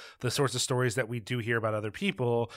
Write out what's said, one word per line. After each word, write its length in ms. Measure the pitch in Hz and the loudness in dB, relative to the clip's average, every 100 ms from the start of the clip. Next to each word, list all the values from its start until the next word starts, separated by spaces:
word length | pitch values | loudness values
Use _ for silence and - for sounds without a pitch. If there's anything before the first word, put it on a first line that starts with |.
| - - | -16 -4
the 100 | 120 | -2
sorts 240 | - 131 | 2 2
of 80 | 123 | 2
stories 320 | - 127 127 | 0 2 2
that 120 | 113 113 | 0 -2
we 140 | 120 | -4
do 160 | 101 123 | -4 -2
hear 200 | 110 117 | 0 0
about 160 | 110 | 2
other 160 | 107 107 | 0 -2
people 600 | - 202 190 123 117 117 | -2 -2 0 2 2 0